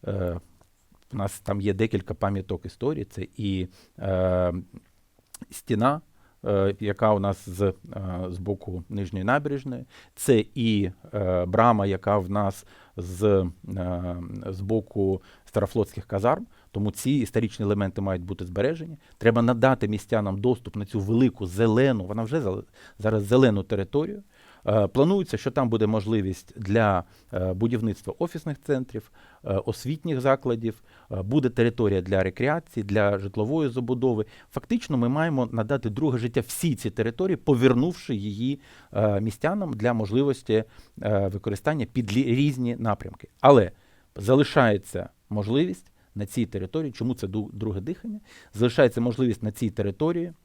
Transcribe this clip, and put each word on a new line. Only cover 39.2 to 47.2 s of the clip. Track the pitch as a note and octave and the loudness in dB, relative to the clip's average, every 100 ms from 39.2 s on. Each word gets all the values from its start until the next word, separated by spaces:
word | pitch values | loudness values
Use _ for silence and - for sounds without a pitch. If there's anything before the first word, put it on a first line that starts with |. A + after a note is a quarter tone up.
містянам | A2 - D3+ G3+ F3+ | -2 -2 -2 -2 -4
для | A#2 A2+ | -2 0
можливості, | A#2 G#2 A2+ C#3 C3 - A2 A2 - - - | 0 0 2 2 -2 0 0 0 -14 -20 -8
е, | G#2 G#2 G2 | -2 0 0
використання | G2 A2 G2+ - D3+ G#2+ | -2 -4 -4 -2 -2 -2
під | - A2 | -4 0
лі-, | G#2 C3+ B2 | 0 2 2
різні | D3 B2+ B2 A#2+ | 2 0 -4 -2
напрямки. | A2+ G2+ - - - _ | -2 -2 -6 -14 -20 _
Але | C3 C#3 F2+ - _ _ _ - | 8 8 6 -4 _ _ _ -8
залишається | G2+ C3+ C#3+ - A#2+ G2+ - F2+ F#2 _ _ | 2 4 4 4 4 2 -2 -10 -10 _ _
можливість | G#2 G2+ B2+ F3+ F#3 - _ _ - | -4 0 0 0 -4 -14 _ _ -10
на | G2+ | -6
цій | - A2+ | -4 -4
території, | G2 F#2 D#3 D3+ | -4 -6 -6 -6
чому | A#2 A#2+ | -4 -4
це | B2 | -4